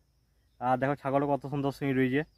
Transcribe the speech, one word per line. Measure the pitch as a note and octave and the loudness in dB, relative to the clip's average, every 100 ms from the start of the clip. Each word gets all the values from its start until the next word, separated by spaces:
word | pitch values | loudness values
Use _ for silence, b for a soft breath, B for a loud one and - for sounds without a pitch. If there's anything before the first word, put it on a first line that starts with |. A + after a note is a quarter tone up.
| _ _ _ _ _ _ | _ _ _ _ _ _
আর | B2 B2+ | 0 2
দেখো | C3+ C#3+ | 0 0
ছাগলও | C3+ C3+ C#3+ | -2 -2 0
কত | C#3 C3+ | -2 -2
সুন্দর | D3 C#3 - | -2 -4 -2
শুয়ে | C#3+ C3 | -2 2
রয়েছে | B2+ C3+ D#3+ | 2 0 -2